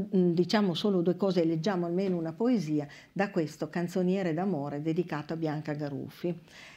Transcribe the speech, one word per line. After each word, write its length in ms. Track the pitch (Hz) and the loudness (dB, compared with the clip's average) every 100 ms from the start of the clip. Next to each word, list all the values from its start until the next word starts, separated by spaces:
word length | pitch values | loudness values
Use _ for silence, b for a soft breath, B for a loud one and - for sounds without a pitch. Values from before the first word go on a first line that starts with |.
| 196 190 | 2 4
mm, 160 | 180 | 4
diciamo 420 | 165 175 214 202 | 4 2 2 2
solo 300 | 156 208 185 | 2 2 2
due 120 | 170 175 | 2 2
cose, 300 | 196 180 165 | 2 4 2
leggiamo 400 | 165 170 185 170 | 2 0 0 0
almeno 320 | 175 196 175 | 0 0 0
una 160 | 160 | -4
poesia 540 | 160 233 233 156 151 143 B B | 0 2 2 2 -2 -2 B B
da 160 | - 202 | -4 0
questo 400 | 185 151 - 156 | 0 -2 -4 -6
canzoniere 640 | 175 175 185 180 190 180 | -4 -2 0 2 2 0
d'amore 480 | 160 196 156 143 143 | 0 0 -2 -2 -2
dedicato 520 | 160 165 175 151 147 | 0 0 0 -4 -4
a 20 | 165 | -2
Bianca 380 | 156 151 151 | -2 -2 -4
Garuffi. 640 | 147 143 135 127 - 175 170 B B B | -4 -4 -6 -8 -6 -6 -6 B B B